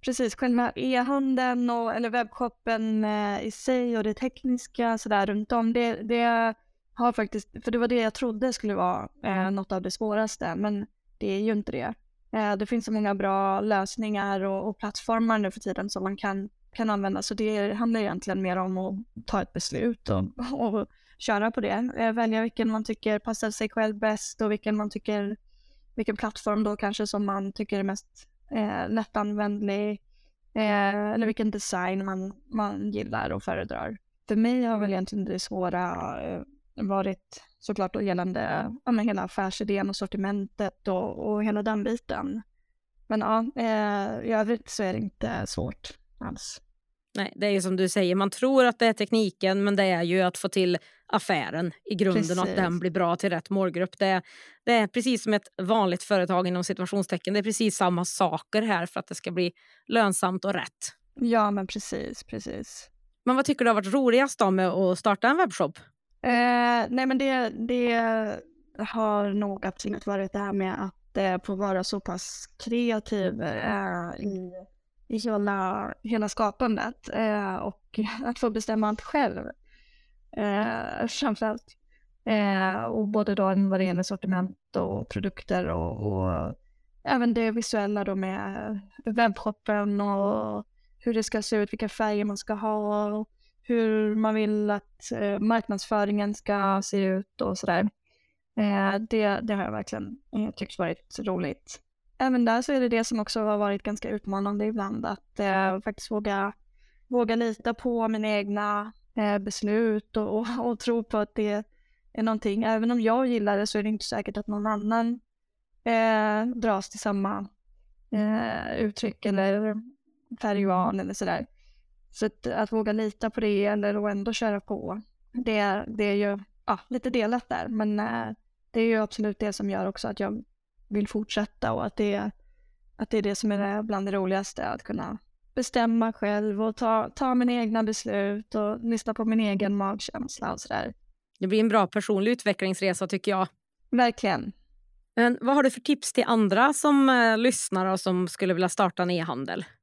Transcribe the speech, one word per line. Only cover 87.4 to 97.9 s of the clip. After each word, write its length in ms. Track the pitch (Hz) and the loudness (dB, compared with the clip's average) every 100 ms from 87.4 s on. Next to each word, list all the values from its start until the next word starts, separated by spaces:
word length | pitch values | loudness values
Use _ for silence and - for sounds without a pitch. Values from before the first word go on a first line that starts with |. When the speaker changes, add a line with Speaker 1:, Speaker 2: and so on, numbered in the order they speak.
| 226 | 0
Speaker 1:
visuella 520 | 226 226 220 202 208 | 0 -2 -2 0 -2
då 120 | 202 190 | -2 -2
med 640 | 190 190 196 196 214 208 202 - - | -4 -4 -6 -8 -8 -8 -10 -10 -4
webbshoppen 960 | 220 233 196 - 208 - 208 208 202 | 2 2 2 -4 -6 -2 0 2 0
och 640 | 202 196 202 214 - 208 208 _ _ _ | 0 0 2 0 -2 -6 -8 _ _ _
hur 140 | - | -2
det 100 | 226 | 0
ska 180 | 214 220 | 0 -2
se 140 | 208 214 | 0 0
ut, 180 | 208 | 0
vilka 160 | - 214 | -2 -6
färger 360 | - 220 208 208 | -2 0 0 -2
man 120 | 202 | -4
ska 160 | - | -4
ha 520 | 214 220 214 208 208 208 | -4 -2 -2 0 0 0
och 160 | 214 214 _ _ _ _ | -2 -6 _ _ _ _
hur 480 | 240 226 214 214 214 | 2 4 4 2 2
man 200 | 220 220 | 2 2
vill 340 | 214 214 208 | 2 2 2
att, 420 | 208 - _ - | 0 -4 _ -8
eh, 280 | 233 202 202 | -2 0 0
marknadsföringen 920 | 208 226 - 202 - 214 202 208 202 | 2 2 0 -6 0 0 2 2 0
ska 480 | 208 - 202 196 196 | -4 -2 0 2 2
se 220 | 196 202 | 0 0
ut 380 | 190 190 202 _ | 2 0 -2 _
och 160 | - 190 | -4 -2
sådär. 320 | 202 175 208 | 0 2 2